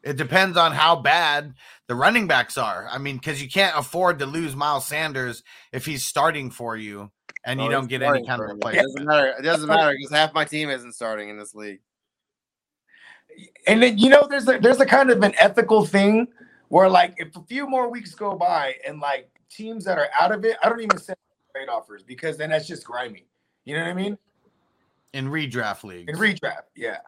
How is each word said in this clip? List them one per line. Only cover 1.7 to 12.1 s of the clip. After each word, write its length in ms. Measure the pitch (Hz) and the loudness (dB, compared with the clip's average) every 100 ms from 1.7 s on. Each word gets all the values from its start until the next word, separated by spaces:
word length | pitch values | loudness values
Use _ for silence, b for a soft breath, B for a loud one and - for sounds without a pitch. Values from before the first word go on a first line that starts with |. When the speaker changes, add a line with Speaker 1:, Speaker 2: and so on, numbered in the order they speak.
| b _ | b _
Speaker 1:
the 80 | 123 | 0
running 320 | 151 233 190 | 2 2 2
backs 300 | 135 120 - | 0 0 -4
are. 300 | 113 92 101 | -4 -6 -8
I 100 | 131 | -10
mean, 200 | 139 135 | -8 -8
'cause 220 | 156 139 | -8 -8
you 80 | 139 | -6
can't 280 | 185 190 156 | -2 0 0
afford 420 | 131 170 180 160 | -4 0 0 0
to 60 | 139 | -4
lose 280 | 156 160 135 | -6 -6 -4
Miles 300 | 147 143 - | -2 -2 -4
Sanders 580 | 151 156 135 127 113 b b b | -6 -4 -4 -6 -8 b b b
if 120 | 131 143 | -10 -8
he's 200 | 143 - | -8 -6
starting 440 | - 151 151 131 | 0 0 0 -8
for 260 | - 117 113 | -10 -10 -8
you 340 | 107 101 101 _ - - | -10 -14 -16 _ -20 -16
and 160 | 117 131 | -8 -6
you 80 | 131 | -2
Speaker 2:
Oh, 40 | |
Speaker 1:
don't 120 | 139 | -4
Speaker 2:
he's 60 | 127 | -4
Speaker 1:
get 120 | 127 | -4
any 60 | 131 | 0
Speaker 2:
starting 140 | 139 120 | 0 -2
Speaker 1:
kind 160 | 120 | -6
of 60 | 107 | -6
Speaker 2:
for 60 | |
me. 0 | |
Speaker 1:
replacement. 240 | 104 - - | -8 -4 0
Speaker 2:
It 80 | - | -2
doesn't 180 | 135 147 | -2 0
matter. 300 | 151 135 123 | 2 2 0
It 20 | |
doesn't 260 | 143 170 151 | -2 -2 2
matter 280 | 160 151 139 | 4 4 0
'cause 100 | 135 | -2
half 220 | 147 156 | 0 2
my 120 | 151 147 | 0 -2
team 240 | 151 151 | -4 -6
isn't 240 | 131 120 | -6 -10
starting 360 | - 113 107 104 | -10 -8 -8 -10
in 80 | 104 | -14
this 160 | 104 | -18
league. 280 | 107 104 95 _ _ _ | -14 -14 -14 _ _ _